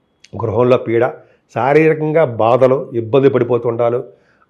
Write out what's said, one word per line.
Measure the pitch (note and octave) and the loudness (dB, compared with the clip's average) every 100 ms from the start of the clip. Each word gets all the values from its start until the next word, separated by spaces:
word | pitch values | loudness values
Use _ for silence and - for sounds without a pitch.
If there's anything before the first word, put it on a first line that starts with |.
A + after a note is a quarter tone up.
| _ _ _ G2 | _ _ _ -8
గృహంలో | A2+ G#2 B2 B2 | -4 0 2 2
పీడ, | A2+ A#2 B2+ - _ _ _ | 0 0 -2 -4 _ _ _
శారీరకంగా | A2+ B2+ D3+ D#3+ D#3 D#3 D#3 | -4 2 4 2 0 -2 0
బాధలు, | D3 A2 A2 B2 B2+ C3+ - | -2 0 0 4 2 0 -4
ఇబ్బంది | A#2 A2 C#3 C3+ | -8 -2 2 2
పడిపోతుండాలి. | B2 A#2 A#2+ A#2+ A#2 A#2+ A#2+ - _ _ _ _ | 2 0 -2 -2 -2 -2 -2 -8 _ _ _ _